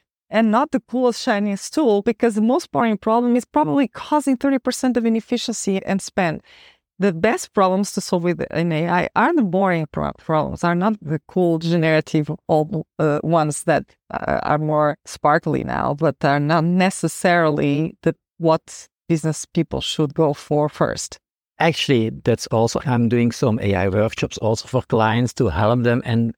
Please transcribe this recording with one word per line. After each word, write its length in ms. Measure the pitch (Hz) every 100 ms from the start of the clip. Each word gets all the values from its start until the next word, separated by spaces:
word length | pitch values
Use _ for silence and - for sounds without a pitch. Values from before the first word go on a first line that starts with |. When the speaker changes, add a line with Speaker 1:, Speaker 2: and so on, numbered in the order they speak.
| _ _ _
Speaker 1:
and 200 | 214 226
not 200 | 214 302
the 100 | 254
coolest, 400 | - 247 247 233
shiniest 520 | - 208 208 196 -
tool, 260 | - 285 202
because 360 | 202 226 240 208
the 40 |
most 320 | 214 285 -
boring 240 | 285 233 208
problem 400 | - 226 247 240
is 80 |
probably 420 | - 294 302 277 254
causing 520 | - - 302 277 254
thirty 200 | 277 269
percent 380 | - 247 262 247
of 80 |
inefficiency 800 | 233 226 - 240 - 220 - 190
and 160 | - 196
spend. 400 | - - 180 156 - - - _ _ -
The 100 | 190
best 400 | 165 214 349 -
problems 400 | - 185 190 202
to 60 | -
solve 240 | - 180
with 160 | 175 165 -
an 200 | - 170
A 100 | 156 170
I 200 | 175 - -
are 180 | 240
the 80 | 339
boring 440 | 208 180 196 170 156
pro-, 180 | - - -
problems, 440 | - 156 139 -
are 120 | 170 175
not 100 | 196 214
the 180 | 151 156 -
cool 320 | - 175 165
generative 720 | 165 170 160 156 - 160 151 151 -
old, 380 | 156 156 165 - -
uh, 200 | 156 147
ones 400 | 156 165 151 143
that, 200 | - 151 - _ _
uh, 300 | - - - -
are 60 | 147
more 380 | 156 151 151 147
sparkly 600 | - - 151 160 - 139
now, 300 | 131 123 127
but 300 | 143 160 135
are 160 | 147 143
not 240 | 147 165
necessarily 1300 | 160 180 185 - 165 - 190 175 160 147 143 143 160 -
the, 120 | - - _ -
what 500 | 160 160 - - - _ -
business 360 | 165 160 151
people 360 | - - 160 -
should 320 | - - 151
go 180 | 147 156
for 360 | 147 - 147 147
first. 500 | - 165 - - - _ _ _ -
Speaker 2:
Actually, 520 | 160 156 - 131 113 135
that's 220 | - 117 -
also, 320 | 117 113 - -
I'm 220 | 120 117
doing 240 | 120 120
some 260 | - 135 110
A 140 | 101
I 140 | 95 95
workshops 500 | 98 110 - 110 -
also 280 | 110 113 -
for 140 | 127
clients 500 | - 117 110 113 123
to 140 | - 120
help 340 | 80 104 123
them. 200 | 120 120
And 300 | - 117 117